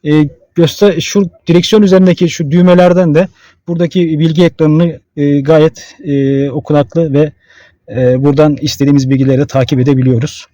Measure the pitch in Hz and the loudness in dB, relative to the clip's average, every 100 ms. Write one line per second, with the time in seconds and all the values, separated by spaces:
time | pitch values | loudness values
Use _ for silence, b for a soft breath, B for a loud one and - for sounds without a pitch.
0 | 151 151 147 - _ - 165 - 202 165 | 0 0 0 -4 _ -2 -2 2 0 0
1 | - 202 180 _ - 170 - 214 202 190 | -4 -2 -2 _ -2 0 2 2 4 4
2 | 185 175 175 - 151 170 180 180 180 175 | 2 2 -2 -4 -2 2 4 4 2 2
3 | 175 147 185 b b b - 170 170 185 | 0 0 -2 b b b -10 -6 -4 -2
4 | 170 151 160 160 170 - 156 151 170 151 | -2 -2 -2 2 0 0 0 2 -2 -4
5 | _ - 143 143 139 160 156 - - - | _ -6 -2 -2 2 2 2 -2 -20 -16
6 | 160 139 135 139 139 147 - 151 139 165 | -6 -2 -2 -2 -4 -6 -2 -2 -2 -4
7 | 165 139 151 _ b b b _ - - | -2 0 -2 _ b b b _ -12 -4
8 | 127 131 143 139 151 139 147 - 143 143 | -2 0 0 2 0 0 -6 -2 0 0
9 | 131 135 135 131 147 135 127 135 127 135 | 0 -2 0 0 -2 -2 -2 -2 0 0
10 | 127 120 151 - - | 0 -2 -4 -10 -20